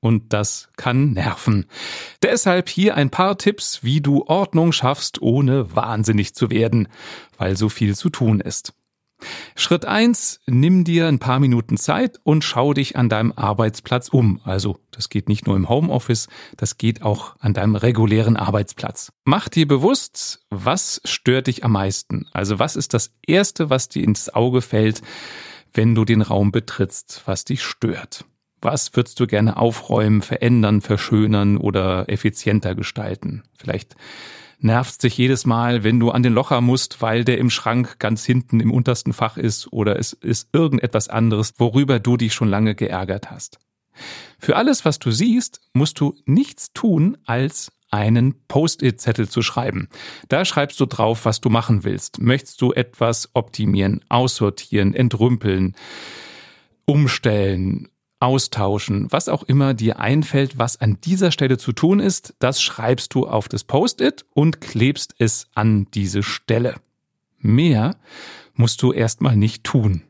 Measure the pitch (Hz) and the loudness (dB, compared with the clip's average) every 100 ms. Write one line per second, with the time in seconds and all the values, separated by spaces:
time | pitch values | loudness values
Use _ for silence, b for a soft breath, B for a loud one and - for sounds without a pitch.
0 | 117 113 113 104 104 - - - - 123 | 2 2 2 -2 -2 -6 -14 -6 -2 2
1 | 147 104 - - - 104 90 B B B | 2 0 -4 -4 0 0 -2 B B B
2 | B B - 233 - 180 180 - 202 160 | B B 0 2 2 2 0 2 2 4
3 | 139 - 185 196 - 208 - - 117 147 | 0 2 0 2 0 0 -6 -4 0 0
4 | 143 143 - 170 196 165 165 151 123 143 | 2 0 2 0 2 2 2 2 0 0
5 | - - - 123 135 135 104 82 113 110 | -6 -4 0 2 4 2 0 -2 -2 -2
6 | 110 104 101 - 117 110 113 120 101 B | 2 2 0 -2 0 2 2 2 -2 B
7 | B B B _ 92 95 107 - 104 101 | B B B _ -2 0 -2 0 0 0
8 | 180 - 117 107 90 - - _ _ _ | -4 -2 0 0 -2 -10 -12 _ _ _
9 | _ _ B B B B - 175 - 208 | _ _ B B B B -2 0 0 2
10 | 233 240 - - - 127 156 185 170 165 | 2 2 -2 -8 0 2 4 4 4 2
11 | 165 135 127 127 139 120 113 - - 160 | 2 0 0 2 4 2 0 -4 0 0
12 | 254 - - 156 - 120 139 139 135 - | 0 -2 0 0 2 0 2 2 -2 0
13 | 120 107 113 - 101 104 110 110 - 127 | 0 2 0 0 -2 2 0 -2 -4 -4
14 | - 135 113 92 - 92 101 95 _ - | 2 2 4 2 -2 -4 -4 -6 _ -12
15 | - 104 - 104 - 98 90 123 165 131 | -6 -6 -2 -2 0 0 2 2 2 -2
16 | - 113 - B B B - - 113 113 | 0 -4 -4 B B B -8 -2 -2 -2
17 | 107 104 - - 110 101 101 104 113 120 | -2 -2 -6 -6 -2 0 2 2 2 4
18 | 110 107 110 113 95 101 101 - - - | 4 4 4 2 2 -2 -2 -8 -10 -10
19 | - _ - 170 - - 151 139 165 269 | -14 _ 0 0 0 0 2 4 4 2
20 | - - - - _ 101 98 175 - - | -4 -10 -10 -12 _ -4 -2 -2 -4 -8
21 | - - - 127 131 127 120 104 98 98 | -6 -4 2 2 0 -2 0 2 0 -4
22 | - - - - 98 101 143 - - 117 | -6 -8 -6 -4 -2 0 0 -2 -2 -2
23 | - _ - 170 202 - 156 131 - - | -4 _ 0 2 2 -2 0 0 -2 -2
24 | - 104 - - 120 127 120 110 110 110 | 0 0 -2 0 2 0 0 0 0 0
25 | B B B B B B B - 113 113 | B B B B B B B 0 2 2
26 | 110 113 107 107 101 113 110 - 95 - | 2 2 2 2 2 0 -4 -4 -4 -4
27 | - - - 95 - 139 - - 110 85 | -14 -14 -8 -8 -6 -6 -6 -6 -6 -6
28 | - - - _ _ _ - 139 - - | -10 -18 -20 _ _ _ -4 -4 -4 -2
29 | 123 - 120 104 113 - 117 113 - 117 | -4 -2 -2 2 0 2 0 0 -2 0
30 | 107 107 - - 117 120 107 104 - 104 | 2 2 0 -2 2 2 4 2 0 -4
31 | - 107 107 104 101 101 104 98 92 92 | 0 0 2 2 2 2 0 0 0 -2
32 | 92 104 110 - - 104 107 92 104 - | -4 -2 -2 -2 -2 0 -2 -6 -8 -8
33 | 101 95 - 104 - _ 131 - - - | -8 -8 -8 -12 -14 _ -8 -8 -8 -20
34 | B B B B B B 110 113 127 - | B B B B B B 0 2 0 -2
35 | 127 - 123 131 - 117 120 120 104 120 | -2 2 2 2 0 0 0 0 2 4
36 | 117 117 123 117 131 131 123 127 - - | 2 4 4 2 2 2 2 2 -2 -4
37 | 113 113 120 123 127 - - 120 120 - | -2 0 2 2 0 0 -2 -2 -2 -4
38 | 110 110 - 127 123 113 113 127 120 120 | -2 -2 -2 -4 0 0 2 2 0 -2
39 | - 117 110 - 113 104 - 117 104 101 | -2 -4 -4 -2 -4 -4 -8 -2 0 0
40 | - - - 120 - 147 160 131 120 110 | -4 -8 -6 -6 -2 0 2 0 0 -2
41 | - 110 113 107 107 _ 120 117 139 123 | -2 0 2 2 -2 _ 2 2 2 0
42 | 104 120 117 - 113 101 110 104 110 92 | 2 0 0 0 0 2 0 0 -4 -4
43 | 92 98 - 90 - - _ _ _ B | -4 -6 -8 -16 -18 -20 _ _ _ B
44 | B B B B - - 254 269 - 147 | B B B B -2 2 2 2 0 0
45 | - 113 226 233 - - _ 127 147 - | -2 0 2 2 0 -12 _ 0 0 0
46 | 143 - - 156 285 - - - 233 165 | -4 -4 0 2 2 -6 -14 -2 0 4
47 | 165 262 - 120 135 - - _ _ 104 | 2 0 -4 -2 -2 -4 -14 _ _ -2
48 | 104 117 127 - _ 139 160 - 135 110 | 2 4 2 0 _ 0 0 0 -2 0
49 | - 113 107 - 113 - 123 110 - B | -2 -2 0 -2 -2 -2 -4 -6 -8 B
50 | B B B 139 185 - 143 - 135 - | B B B 0 0 0 -2 0 -2 0
51 | 110 113 117 107 127 110 - 107 85 95 | 0 2 -2 0 2 0 2 0 0 -6
52 | - - 117 139 - - 123 - 120 - | -8 -2 0 0 -2 -2 0 0 -4 0
53 | 117 113 - - 110 - 104 101 98 104 | 0 0 -2 -4 -4 -4 0 2 0 -2
54 | _ 120 127 - 101 98 - 104 101 95 | _ 0 2 0 -2 -2 -4 0 0 2
55 | 123 107 120 120 107 95 95 95 B B | 0 2 2 2 0 0 -2 -4 B B
56 | B B B B B B B _ - 147 | B B B B B B B _ 0 2
57 | 139 - 123 104 98 92 92 98 - _ | 2 2 0 2 0 0 -2 -4 -8 _
58 | _ _ 123 135 - - 98 101 - 101 | _ _ 0 2 -2 -2 -2 -2 -2 -4
59 | 101 151 - 151 - 135 135 120 110 - | 0 -2 -2 -4 0 2 2 2 0 0
60 | 104 143 151 139 139 131 117 - 110 101 | 0 0 0 0 0 0 -2 0 0 0
61 | - 185 185 - 139 127 - 120 160 202 | -2 0 2 2 0 0 -2 0 2 4
62 | 202 180 - - 127 135 - - 113 127 | 2 -2 -8 -2 -2 0 -4 -2 -2 -2
63 | - 131 127 110 - 110 - 135 233 - | 0 -2 0 -2 -2 -6 -2 0 0 0
64 | 247 - - - 156 156 - 110 123 143 | -2 -2 -6 2 2 0 -6 0 0 0
65 | - - 113 - - - 110 107 98 - | -8 -2 0 0 -8 0 2 2 0 -4
66 | 98 98 104 - - 117 120 - _ _ | -2 -2 -4 -6 -2 0 0 -6 _ _
67 | _ _ _ _ - 113 170 120 117 - | _ _ _ _ 2 4 4 4 2 -2
68 | B B B B B - 117 - 127 - | B B B B B 0 0 2 0 2
69 | 113 - 131 110 107 - - 135 107 90 | -2 0 2 2 2 -2 -2 0 2 -2
70 | - | -6